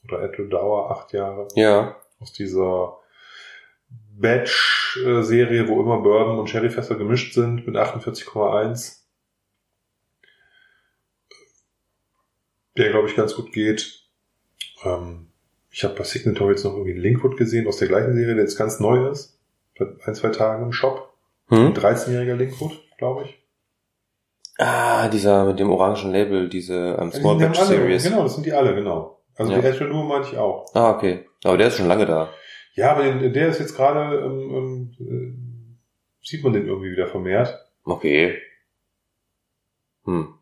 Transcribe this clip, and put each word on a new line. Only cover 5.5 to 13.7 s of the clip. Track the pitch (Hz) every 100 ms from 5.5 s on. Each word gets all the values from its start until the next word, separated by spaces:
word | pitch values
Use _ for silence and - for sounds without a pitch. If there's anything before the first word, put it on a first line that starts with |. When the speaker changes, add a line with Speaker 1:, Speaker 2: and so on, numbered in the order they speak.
| 117 110
Speaker 1:
wo | 117
immer | 117 110
Bourbon | 101 107 110 113
und | 104
Sherryfässer | 113 117 - - 110
gemischt | 104 123 -
sind | 123 117 120 117
mit | 110
achtundvierzig | 107 117 113 - -
Komma | 110 104 104
eins. | 110 120 - - _ _ _ _ _ _ _ _ _ _ _ _ _ _ _ _ _ _ _ _ _ _ _ - _ _ _ _ _ _ _ _ _ _ _ _ _ -
Der, | 107
glaub | 107 107
ich, | -
ganz | 107
gut | - -
geht. | 110 107